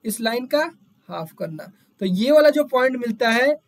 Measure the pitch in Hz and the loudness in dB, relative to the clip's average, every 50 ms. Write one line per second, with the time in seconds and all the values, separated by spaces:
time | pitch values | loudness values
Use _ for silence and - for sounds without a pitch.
0 | _ 226 202 - 226 220 226 247 254 247 - 294 311 339 339 _ _ _ _ _ | _ -8 -8 -4 -4 -4 -4 -4 -4 -2 -2 -2 -2 -4 -8 _ _ _ _ _
1 | _ - 175 170 160 160 _ - 180 165 160 156 151 - _ _ _ _ _ _ | _ -14 -12 -12 -12 -14 _ -12 -12 -12 -10 -14 -16 -20 _ _ _ _ _ _
2 | 202 190 180 185 226 262 302 302 302 294 285 294 294 269 262 254 254 262 262 247 | -4 -4 -2 0 2 4 6 6 6 6 4 2 -2 0 0 0 0 0 -2 -4
3 | 240 233 220 - 247 226 226 233 254 285 302 302 _ | -6 -6 -4 -2 0 0 2 2 2 0 0 -2 _